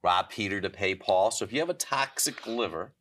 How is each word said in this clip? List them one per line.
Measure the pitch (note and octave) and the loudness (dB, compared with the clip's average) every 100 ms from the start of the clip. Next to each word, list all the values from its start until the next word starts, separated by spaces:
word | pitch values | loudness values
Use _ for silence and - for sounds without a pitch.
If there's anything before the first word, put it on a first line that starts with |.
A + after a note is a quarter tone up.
"Rob | F2+ F2+ - | 4 2 0
Peter | - G2+ G2+ | -4 -2 -2
to | F#2+ | -4
pay | - G2 F#2+ | 0 -2 0
Paul." | - F#2 G#2+ | 2 4 4
So | - | 2
if | G2 | -4
you | B2+ | -2
have | E3+ | -2
a | |
toxic | F3 - C#3 C3+ - - B2+ A2+ | -4 -2 0 -2 0 -2 -4 -6
liver | A#2 G2+ E2 G#2 _ | -2 -2 -4 -8 _